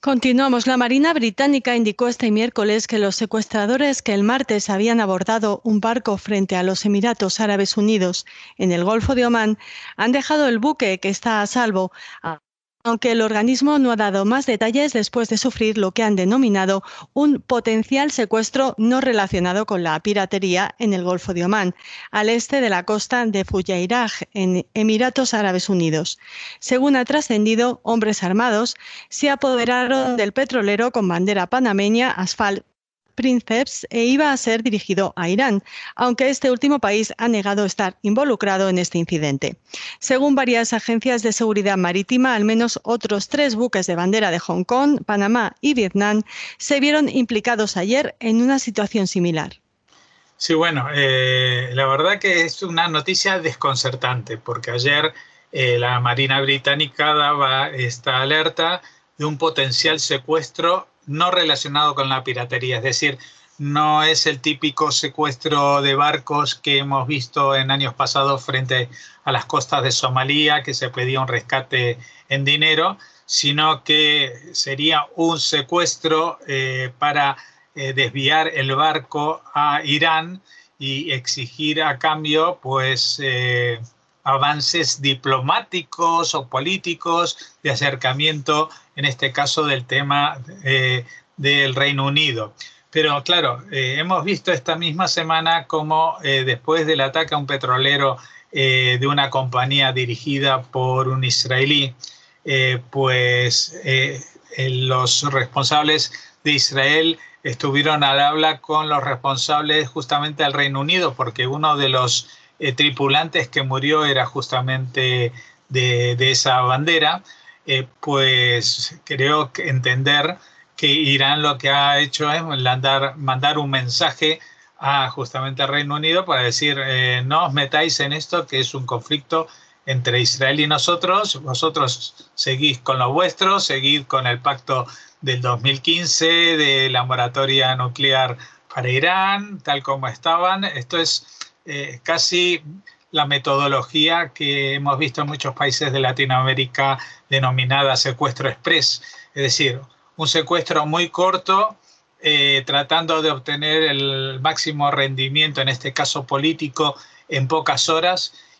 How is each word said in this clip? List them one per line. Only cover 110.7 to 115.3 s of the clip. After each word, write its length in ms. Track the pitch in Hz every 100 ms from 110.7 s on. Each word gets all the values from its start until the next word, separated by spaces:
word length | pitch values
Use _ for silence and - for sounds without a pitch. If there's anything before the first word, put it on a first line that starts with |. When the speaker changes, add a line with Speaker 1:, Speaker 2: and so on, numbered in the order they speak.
| 135
Speaker 2:
Unido, 320 | 143 180 170
porque 340 | 123 123 117 127
uno 300 | 143 151 147
de 100 | 135
los, 400 | 131 123 - - - _ _
eh, 140 | 147
tripulantes 720 | 123 147 131 139 139 165 170 139
que 160 | -
murió 400 | 135 131 143 156
era 220 | 151 131 120
justamente 1080 | 139 127 127 127 131 127 131 127 127 120